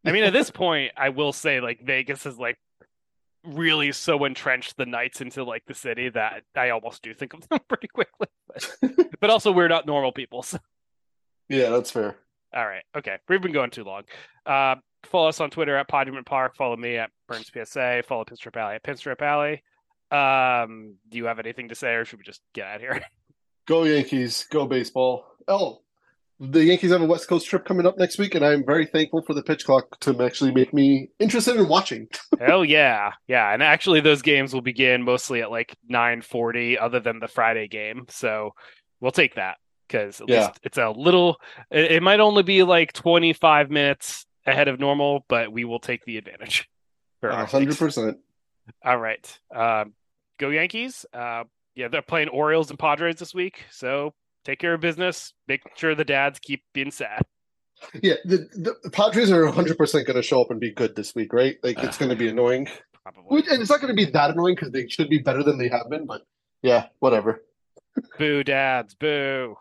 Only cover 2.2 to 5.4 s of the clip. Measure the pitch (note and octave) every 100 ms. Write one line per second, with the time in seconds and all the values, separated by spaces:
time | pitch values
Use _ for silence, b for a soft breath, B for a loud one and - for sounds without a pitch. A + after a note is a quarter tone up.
2.2 | D3 A#2+ A#2+ B2 _ _ _ _ _ _
3.2 | _ _ E3+ D3 E3 D#3 C#3+ C3+ - D3
4.2 | C#3 C3 D3 B2+ - - B2+ A#2+ B2+ -
5.2 | B2 C3+